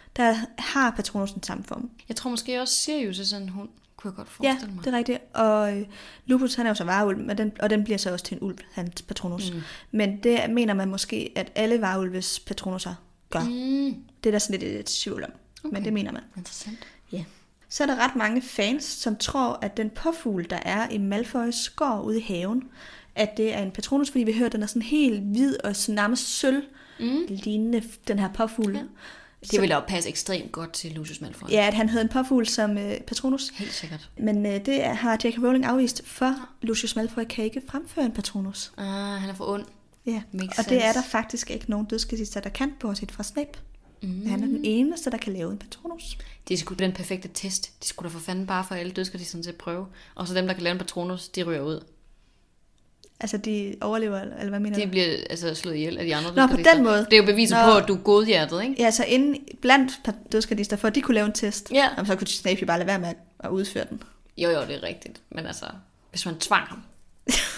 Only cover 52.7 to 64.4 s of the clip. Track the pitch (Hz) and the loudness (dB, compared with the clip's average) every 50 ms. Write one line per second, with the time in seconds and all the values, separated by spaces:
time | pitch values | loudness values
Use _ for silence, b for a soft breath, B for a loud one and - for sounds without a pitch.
52.7 | _ _ _ _ _ _ - - _ - 226 214 214 208 220 220 214 208 202 196 | _ _ _ _ _ _ -20 -20 _ -10 -6 -4 -4 -4 -2 -2 -2 -2 -2 -4
53.7 | 202 - - 208 220 226 220 208 202 190 196 202 - - 202 196 202 202 208 208 | -6 -4 -4 -2 0 0 0 -2 -2 -4 -6 -8 -8 -6 -6 -4 -2 -2 -2 -2
54.7 | 208 202 208 185 185 185 180 165 156 - - - - 170 175 165 156 - - 175 | 0 -2 0 2 2 2 2 2 0 -2 -4 -4 -6 -4 -2 -4 -4 -2 -4 -4
55.7 | 160 151 151 165 - - 170 165 151 151 160 175 175 214 262 254 269 - - 330 | -2 -2 -2 -2 -2 -2 -2 0 0 0 0 2 6 6 6 8 6 8 10 10
56.7 | 330 302 247 220 208 208 214 - 220 214 196 208 202 220 226 190 226 233 233 226 | 10 10 8 6 6 4 8 10 10 10 10 10 8 6 6 6 8 8 10 10
57.7 | 214 196 196 202 190 - - 208 202 208 220 226 202 165 156 139 165 180 220 262 | 10 10 8 6 2 2 6 8 8 8 8 6 4 4 4 2 0 -2 -2 0
58.7 | 269 233 240 226 220 - 220 - 240 262 285 294 277 - - - - - - 247 | 2 4 4 4 4 4 2 4 4 6 6 4 2 0 -4 -12 -8 2 6 6
59.7 | 269 277 262 262 - - - 226 208 - - - - - - - 220 208 202 - | 8 8 6 4 0 -4 -4 -6 -6 -6 -4 0 0 0 2 2 0 -2 -2 -2
60.7 | 208 202 - 220 208 285 - - 233 214 208 214 214 - 220 208 208 - - - | 0 0 2 2 2 2 4 4 4 4 4 2 0 0 -2 -2 -2 -4 -2 2
61.7 | 262 269 277 - - - 196 208 190 185 196 - - - - 185 185 185 185 170 | 4 4 4 4 2 0 0 0 0 0 0 -2 -4 -2 0 0 0 2 2 0
62.7 | 170 175 175 190 196 185 175 170 170 - - _ _ - - - 185 190 196 - | 0 2 2 0 0 0 -2 -4 -6 -8 -14 _ _ -10 -6 -4 -2 -2 -2 -2
63.7 | - - - - - - - - - - - - _ - | -4 -6 -6 -6 -8 -12 -12 -16 -20 -20 -20 -14 _ 0